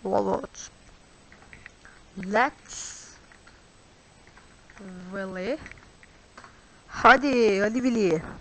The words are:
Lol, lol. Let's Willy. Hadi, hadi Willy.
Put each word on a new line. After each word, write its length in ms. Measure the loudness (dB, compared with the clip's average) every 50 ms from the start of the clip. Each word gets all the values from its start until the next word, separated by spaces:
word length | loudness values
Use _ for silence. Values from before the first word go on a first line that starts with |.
| -2
Lol, 200 | 0 0 2 2
lol. 160 | 2 -2 -2 -4 -10 -16 -20 -20 -20 -20 -20 -20 -20 -20 -20 -20 -20 -20 -20 -20 -20 -20 -20 -20 -20 -20 -20 -20 -20 -20 -20 -20 -20 -20 -20 -20 -18 -14 -12 -8 -2 0
Let's 640 | 2 0 0 -2 -10 -20 -16 -14 -14 -14 -14 -16 -18 -20 -20 -20 -20 -20 -20 -20 -20 -20 -20 -20 -20 -20 -20 -20 -20 -20 -20 -20 -20 -20 -20 -20 -20 -20 -20 -20 -20 -20 -20 -20 -20 -20 -20 -20 -18 -18 -16 -16 -16 -14 -12
Willy. 460 | -10 -8 -8 -8 -8 -8 -6 -6 -6 -8 -8 -18 -20 -20 -20 -20 -20 -20 -20 -20 -20 -20 -20 -20 -20 -20 -20 -20 -20 -20 -20 -20 -20 -20 -20
Hadi, 720 | -16 -10 6 8 8 8 8 6 2 2 4 4 4 4 2
hadi 200 | 0 0 -2 0
Willy. 400 | 0 0 0 2 2 2 2 0 -2 -8 -14 -16